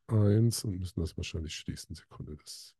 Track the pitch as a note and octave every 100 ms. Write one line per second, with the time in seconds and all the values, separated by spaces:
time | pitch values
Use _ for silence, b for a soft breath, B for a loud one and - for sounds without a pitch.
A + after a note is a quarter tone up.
0 | - A2 G#2 G#2 A#2 - A2 F2+ F2+ -
1 | D#2+ - E2+ D#2+ D#2 - - D2+ - D#2+
2 | - - - D2+ - - - _